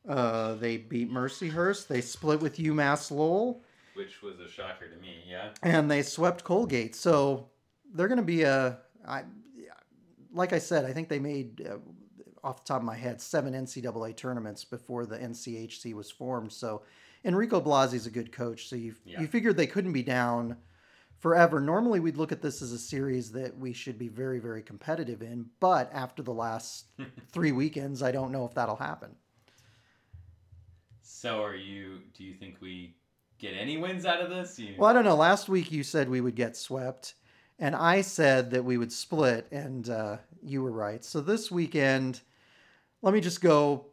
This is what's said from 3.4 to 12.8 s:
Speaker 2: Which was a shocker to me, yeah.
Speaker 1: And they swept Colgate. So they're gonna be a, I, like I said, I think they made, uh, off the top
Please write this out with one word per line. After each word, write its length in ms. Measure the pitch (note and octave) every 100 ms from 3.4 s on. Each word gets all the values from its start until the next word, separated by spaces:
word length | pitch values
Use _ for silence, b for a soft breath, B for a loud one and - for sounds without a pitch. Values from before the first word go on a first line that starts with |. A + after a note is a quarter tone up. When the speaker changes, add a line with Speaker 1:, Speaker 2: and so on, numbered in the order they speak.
| B3 B3 b b b
Speaker 2:
Which 280 | - G2 -
was 180 | G2+ F#2
a 80 | E2+
shocker 400 | - - - E2+
to 80 | E2
me, 260 | F#2 E2+ F2+
yeah. 220 | F2+ G#2 -
Speaker 1:
And 280 | F3 E3 D3+
they 120 | C#3+
swept 420 | C#3 - F3 F3
Colgate. 520 | - F3+ A3 B2+ A2+ -
So 540 | E3+ D3+ C#3 B2+ A#2 _ _ _ -
they're 160 | F3 F#3+
gonna 140 | B3
be 200 | F3 E3
a, 340 | D3 C3+ B2+ A#2+ _ _ -
I, 180 | C3+ B2 - - F3 - - _ _ _ _ -
like 220 | E3+ F3+
I 40 | E3+
said, 280 | - D#3+ C3
I 80 |
think 160 | C#3 D#3+
they 80 | C#3+
made, 480 | C#3+ C#3+ B2 A2+ -
uh, 60 | G2+ - E2 - F#2+ - -
off 220 | C#3 -
the 40 | -
top 100 | C3